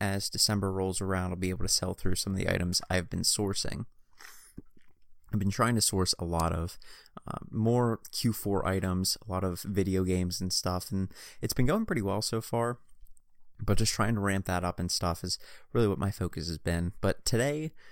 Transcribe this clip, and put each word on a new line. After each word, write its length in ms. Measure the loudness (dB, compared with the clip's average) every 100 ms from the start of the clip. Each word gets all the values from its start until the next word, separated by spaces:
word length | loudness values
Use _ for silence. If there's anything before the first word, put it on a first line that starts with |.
as 300 | -2 -2 -2
December 420 | 0 2 2 0
rolls 280 | 0 0 0
around, 320 | 0 0 -2
I'll 40 | -2
be 140 | -4
able 140 | -2
to 40 | 2
sell 240 | 2 0
through 220 | 0 2
some 180 | 2 0
of 60 | 0
the 100 | 0
items 320 | 0 0 -2 0
I've 220 | -2 0
been 120 | -2
sourcing. 640 | 0 0 0 0 -2 -4 -8 -12 -20 -20 -20 -20 -18 -18 -18 -20 -20 -20 -20 -20 -4
I've 80 | 0
been 100 | 0
trying 240 | 2 4
to 80 | 4
source 320 | 2 2 0 0
a 60 |
lot 280 | 0 2 2
of, 260 | 2 -4 -8 -16 -18 -20 -16 -10
uh, 120 | -10 -6
more 500 | 0 4 4 2 0 -6
Q 200 | -2 -2
four 340 | 0 0 0 2
items, 520 | 0 0 0 0 -2 -4
a 40 |
lot 140 | -2
of 160 | -2 -4
video 420 | -2 0 2 2
games 360 | 2 2 0 -2
and 120 | -2
stuff, 380 | 0 0 -2 -2
and 220 | -4 -4 -6 -18 -6
it's 100 | -2
been 140 | 2 4
going 180 | 4
pretty 160 | 0 0
well 220 | 0 -2
so 180 | -2 -4
far, 380 | -2 0 0 -4 -12 -20 -18 -18 -20 -20 -20 -6
but 160 | 4 6
just 160 | 6
trying 220 | 2 2
to 60 | 4
ramp 260 | 2 2 0
that 180 | 0
up 160 | 0 -2
and 100 | -2
stuff 320 | 0 0 -2
is 160 | -4 -6 -8 -18 -2
really 140 | 2 2
what 100 | 2
my 140 | -2
focus 360 | -2 -4 -4 -6
has 100 | -4
been. 340 | -2 0 -2 0
But 240 | 0 0 0
today, 460 | 2 2 -2 -6 -8 -20